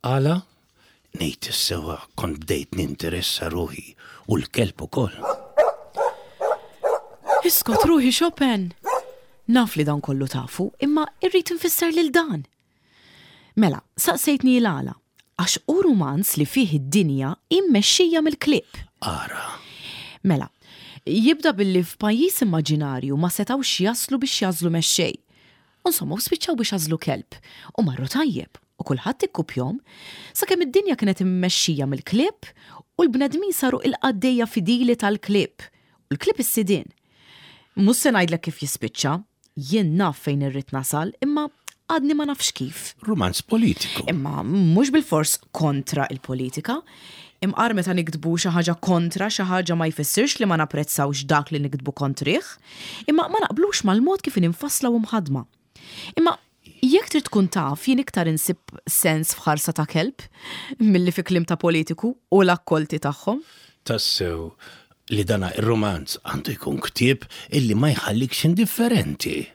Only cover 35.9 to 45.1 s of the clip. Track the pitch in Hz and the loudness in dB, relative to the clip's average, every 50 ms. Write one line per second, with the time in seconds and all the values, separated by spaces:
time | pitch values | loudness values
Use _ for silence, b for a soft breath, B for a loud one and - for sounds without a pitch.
35.9 | _ _ _ _ 143 139 - 370 - - 247 - - 233 214 180 202 151 - - | _ _ _ _ -6 -2 0 -2 0 0 -2 -2 0 0 2 2 0 0 0 -8
36.9 | _ b b b b b b b b b b b b b b b b - 196 202 | _ b b b b b b b b b b b b b b b b 2 4 4
37.9 | 247 - - 294 247 202 180 170 170 170 - 170 156 - - 139 - - - 110 | 4 4 2 4 4 4 2 2 0 -4 -4 -6 -8 -6 -6 -8 -6 -6 -6 -8
38.9 | _ - - 139 147 175 208 _ _ _ _ _ _ - 139 135 175 220 202 160 | _ -2 -2 -2 -2 -2 -6 _ _ _ _ _ _ -10 -4 0 0 2 2 2
39.9 | 151 180 196 170 143 - - 151 143 143 139 139 131 139 135 - - 135 135 - | 2 2 2 0 -2 -4 -4 -2 -2 0 -2 -2 -4 -6 -8 -6 -6 -6 -4 -2
40.9 | - 147 160 196 - _ - 277 294 302 302 294 _ _ _ - _ _ _ _ | -2 -2 -4 -4 -6 _ -2 -2 0 -2 -2 -4 _ _ _ -20 _ _ _ _
41.9 | 330 320 262 285 311 294 302 285 277 - - - - - 135 127 - - - - | -2 0 2 2 0 0 0 -2 -2 -2 -4 -4 -4 -4 -8 -8 -8 -12 -14 -14
42.9 | - _ - 117 113 156 95 90 92 - - _ 226 226 233 185 - - - - | -16 _ -4 -2 0 2 2 0 0 -2 -4 _ 2 2 4 2 2 0 -4 -6
43.9 | - - - - - 160 135 147 - - 92 110 165 202 185 165 160 196 277 269 | -6 -6 -4 -4 -4 -2 -4 -4 -4 -4 -4 0 2 4 4 6 6 6 4 4
44.9 | 262 311 277 - | 4 2 2 2